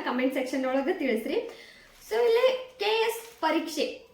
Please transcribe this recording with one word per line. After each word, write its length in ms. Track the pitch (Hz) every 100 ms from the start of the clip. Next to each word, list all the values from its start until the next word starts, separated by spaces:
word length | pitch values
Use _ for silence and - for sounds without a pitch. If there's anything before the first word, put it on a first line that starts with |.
ಕಾಮೆಂಟ್ 300 | 285 247 262
ಸೆಕ್ಷನ್ 320 | 269 254 277 262
ಒಳಗೆ 260 | 269 269
ತಿಳಿಸ್ರಿ. 580 | 359 269 220 277 403 - - - - - - -
So 60 | 440
ಇಲ್ಲಿ 520 | 480 453 523 523 - -
ಕೆ 60 |
ಎಸ್ 560 | 403 440 453 - - -
ಪರೀಕ್ಷೆ 640 | 320 320 - - - - -